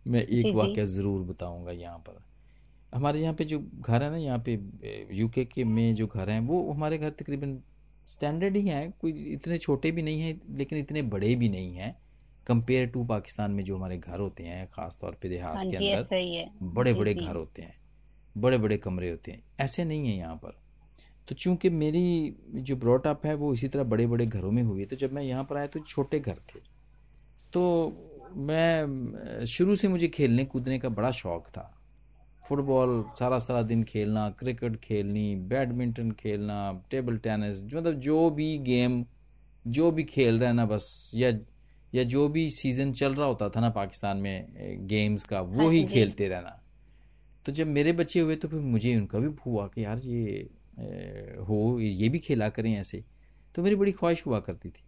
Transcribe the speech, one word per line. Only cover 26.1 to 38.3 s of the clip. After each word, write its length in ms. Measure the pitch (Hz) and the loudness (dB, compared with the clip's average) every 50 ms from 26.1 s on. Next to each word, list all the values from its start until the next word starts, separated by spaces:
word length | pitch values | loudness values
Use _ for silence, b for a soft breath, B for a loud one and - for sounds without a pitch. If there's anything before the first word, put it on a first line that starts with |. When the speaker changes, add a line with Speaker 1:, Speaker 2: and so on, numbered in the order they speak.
| - 151 | -2 -2
Speaker 1:
घर 160 | 143 110 87 | -2 -2 -6
थे। 240 | - - - - - - - - - - - - - - - - - - - - - - - - | -6 -10 -18 -20 -20 -20 -20 -20 -20 -20 -20 -20 -20 -20 -20 -20 -20 -20 -20 -20 -20 -18 -4 0
तो 380 | 180 180 180 170 170 165 156 - - - - - - - - 185 | 2 4 4 4 4 2 0 -2 -8 -16 -20 -20 -20 -18 -12 -8
मैं, 480 | 143 139 143 156 160 165 165 165 160 156 143 139 131 123 117 107 | -6 -2 0 2 4 4 4 4 2 0 -2 -2 -4 -6 -6 -8
अ, 300 | 107 - 113 113 110 117 | -10 -10 -10 -8 -6 -6
शुरू 320 | 117 - - 175 190 208 | -4 0 2 4 4 4
से 120 | 190 - 196 | 4 4 2
मुझे 200 | 185 175 170 165 | 4 2 2 0
खेलने 380 | - - 143 123 117 123 135 | 2 2 4 6 6 4 4
कूदने 340 | 135 - 135 123 131 131 131 | 2 -2 -4 -2 -2 -2 -2
का 100 | 113 131 | -2 -2
बड़ा 220 | 113 101 107 127 | 0 0 0 0
शौक 360 | 123 - - 92 85 85 - - | 0 -2 -4 -4 -6 -6 -8 -10
था। 280 | - - - - - - - - - _ - - - - - - - - - - | -14 -14 -14 -14 -18 -20 -20 -20 -20 _ -20 -20 -20 -20 -20 -20 -20 -20 -6 -2
फुटबॉल 580 | 143 143 139 135 135 131 127 127 123 117 107 - - - | -2 0 2 4 4 4 6 4 4 2 0 -4 -4 -2
सारा, 200 | 123 123 127 127 | 0 2 2 2
सारा 220 | 120 - 127 120 | 0 0 0 0
दिन 220 | 113 110 117 113 110 | 2 2 2 2 0
खेलना, 460 | - - 110 104 104 107 107 107 107 | 0 0 -2 0 2 2 2 0 -2
क्रिकेट 460 | 98 - 120 127 123 117 - 120 110 | -4 -4 -4 -4 -4 -2 -4 -4 -4
खेलनी, 600 | 113 - - 107 104 101 101 101 107 107 104 101 | -6 -4 -2 0 0 0 0 0 0 0 0 -2
बैडमिंटन 760 | 95 92 92 120 135 135 123 120 123 123 120 113 123 117 113 | -4 -2 -2 0 0 0 0 0 0 0 -2 -2 -2 -2 -2
खेलना, 720 | 107 - - 110 104 104 104 104 104 104 101 98 95 92 95 - | -4 -2 -4 -2 -2 -2 -2 -4 -4 -4 -4 -4 -6 -6 -8 -6
टेबल 260 | - 135 127 120 117 107 | -4 -4 -2 -2 -2 -2
टेनिस, 460 | - 113 110 107 107 104 101 95 98 | -2 -2 0 0 0 -2 -4 -6 -8
मतलब 300 | 107 135 160 165 165 160 | -6 -6 -2 0 0 0
जो 360 | 139 127 143 156 156 165 | 0 0 2 4 6 6
भी 280 | 170 | 6